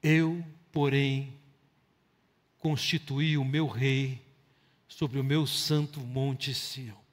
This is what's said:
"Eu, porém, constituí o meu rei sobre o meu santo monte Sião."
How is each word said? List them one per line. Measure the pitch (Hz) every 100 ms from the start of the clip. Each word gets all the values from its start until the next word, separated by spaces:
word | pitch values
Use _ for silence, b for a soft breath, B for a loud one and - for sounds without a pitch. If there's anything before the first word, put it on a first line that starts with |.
"Eu, | 151 160 165 175 165 151 _
porém, | 151 143 139 139 135 139 - _ _ _ _ _ _ _ _ _ _ _ _
constituí | 160 147 - 165 - 139 160 151
o |
meu | 135 147 156
rei | 113 135 135 135 127 - _ b b b b b
sobre | - 151 131
o |
meu | 135 147 147
santo | - - 151 147 147
monte | 123 127 135 131 -
Sião." | 123 - - 123 104 _